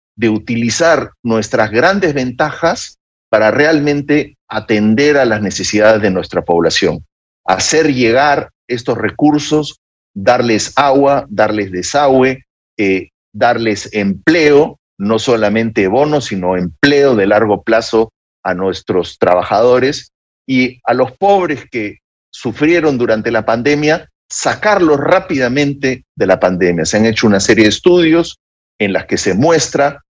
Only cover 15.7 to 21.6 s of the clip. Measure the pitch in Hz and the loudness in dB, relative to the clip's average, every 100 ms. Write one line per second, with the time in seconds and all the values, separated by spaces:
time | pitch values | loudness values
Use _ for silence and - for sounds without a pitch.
15.7 | 110 95 113 151 147 - 98 90 92 90 | 0 0 0 0 -2 -4 -6 -2 -2 -4
16.7 | - 143 143 139 113 98 104 110 101 - | -2 0 2 2 2 2 2 2 -2 0
17.7 | 113 117 113 113 _ _ _ 92 90 95 | -2 0 0 -2 _ _ _ -8 -4 -4
18.7 | 90 - 90 82 - 92 90 90 104 120 | -6 -4 -4 -4 -2 0 0 0 2 2
19.7 | 127 131 151 - _ _ _ - 131 127 | 2 0 -4 -10 _ _ _ -4 -2 -2
20.7 | - - 123 123 - 196 202 175 131 | -4 -4 0 -2 0 2 2 0 -6